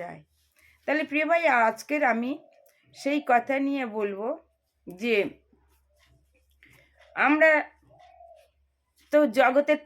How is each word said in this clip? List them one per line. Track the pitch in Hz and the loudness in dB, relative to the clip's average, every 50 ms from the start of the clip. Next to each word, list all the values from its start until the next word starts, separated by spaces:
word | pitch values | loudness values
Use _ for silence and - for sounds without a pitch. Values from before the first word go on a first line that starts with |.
যায়। | 175 175 165 156 156 _ _ _ _ _ _ _ _ _ _ _ _ | -14 -16 -16 -18 -20 _ _ _ _ _ _ _ _ _ _ _ _
তাহলে | - 277 311 320 - | -4 -4 -4 -4 -4
প্রিয় | 285 302 311 302 | -4 -4 -2 0
ভাই, | 339 339 339 302 254 240 226 226 | 0 2 2 2 2 4 2 0
আজকের | 226 - - - 294 302 294 | 0 -4 -6 -6 -4 -2 0
আমি | 247 226 226 240 254 294 - - _ _ _ _ _ _ _ _ _ _ | 0 0 -2 -4 -6 -8 -10 -14 _ _ _ _ _ _ _ _ _ _
সেই | - - 277 294 294 294 - | -8 -6 -4 -4 -2 0 0
কথা | 240 240 233 269 269 277 277 | 0 0 0 -2 -4 -4 -4
নিয়ে | 277 277 269 254 226 208 220 | -4 -4 -6 -6 -8 -6 -6
বলবো | 208 208 196 190 214 247 320 330 _ _ _ _ _ _ _ _ _ | -6 -6 -6 -8 -8 -8 -8 -10 _ _ _ _ _ _ _ _ _
যে | - 175 180 220 240 226 202 180 135 - _ _ _ _ _ _ _ _ _ _ _ _ _ _ _ _ _ _ _ _ _ _ _ _ _ _ _ _ _ _ _ _ _ _ _ - | -20 -14 -8 -4 -2 0 0 0 -2 -6 _ _ _ _ _ _ _ _ _ _ _ _ _ _ _ _ _ _ _ _ _ _ _ _ _ _ _ _ _ _ _ _ _ _ _ -4
আমরা | 170 220 269 302 311 320 320 311 294 - - _ _ _ _ _ _ - - - - - - - _ _ _ _ _ _ _ _ _ _ _ _ _ _ _ | 0 2 2 4 4 4 4 4 4 0 -4 _ _ _ _ _ _ -20 -20 -20 -20 -20 -20 -20 _ _ _ _ _ _ _ _ _ _ _ _ _ _ _
তো | 294 294 302 240 214 262 | 2 4 4 4 4 2
জগতের | 254 247 254 285 285 302 302 294 - | 2 4 4 2 2 2 0 0 0